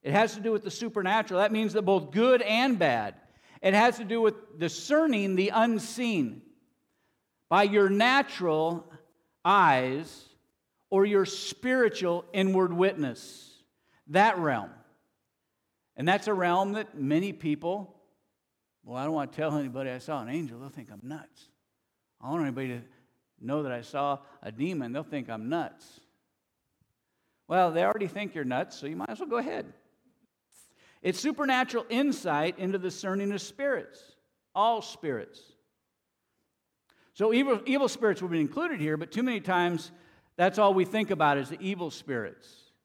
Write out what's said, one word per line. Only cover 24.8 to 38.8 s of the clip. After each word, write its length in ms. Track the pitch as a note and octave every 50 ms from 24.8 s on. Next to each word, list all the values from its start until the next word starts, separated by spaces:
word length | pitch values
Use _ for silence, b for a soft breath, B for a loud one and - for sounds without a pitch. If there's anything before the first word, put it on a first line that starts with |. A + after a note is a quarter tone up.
| B2+ A#2
They'll 100 | A#2+ C#3+
think 280 | D#3+ - D#3 C#3+ A#2+ G#2
I'm 180 | A#2 A2 A2 A#2+
nuts." 520 | D3+ E3+ D3 - - _ - - - - _ _ _ _ _ _ _ _ _ _ _ _ _ _ _ _ _ _ _ _ _ _ _ _ _ _ _ _ _ _
Well, 220 | D#3 F#3 F#3 F3
they 140 | D#3+ E3 F#3
already 240 | G3 G#3+ A3 G3+ F3
think 260 | - G3 G#3 F#3+ -
you're 100 | E3 C#3+
nuts, 320 | B2+ B2 C3 F#3 - -
so 100 | - C#3+
you 100 | C#3+ D#3+
might 140 | F3+ F#3+ A3+
as 100 | A3 A3
well 80 | F#4 D#4
go 100 | A#3 A#3+
ahead. 340 | A#3 C#4 - - - - - _ _ _ _ _ _ _ _ _ _ _ _ _ _ _ _ _ _ b b b b b b b
It's 180 | b F3+ F#3 F#3
supernatural 640 | - D4 D4+ - D4 C4+ C4 B3+ B3+ B3+ - A#3 - -
insight 680 | A3+ A#3+ C#4+ D4 - - - F#3 D3 D3 D#3 F3 F#3 -
into 200 | F#3 F3+ F#3+ G3
the 100 | F#3 F#3
discerning 420 | F3+ - - F#3+ F#3+ G3 G3+ G3+
of 100 | G#3 G3
spirits, 760 | - - - - C#4 C#4+ C4+ F3 - - - - - _ _ _ _ _ _ _ _ _ _
all 260 | F#3 G#3 A3+ A#3 A3
spirits. 720 | - - - - - D#3 C3 A2+ F#2+ - - - - _ _ _ _ _ _ _ _ _ _ _ _ _ _ _ _ _ _ _ _ _ _ _ _ _ _ _ _ b b b b b
So 220 | b - G3+ A3 A3+
evil, 260 | B3 C#4 C#4 B3+ G3+ A#3+
evil 220 | C4 C4 C#4 C#4 A#3
spirits 340 | - - A#3 G#3+ F#3+ -
will 80 | F3+ F3+
be 100 | E3+ E3
included 400 | D3+ C#3+ - C#4 E4 F4 D#4 G3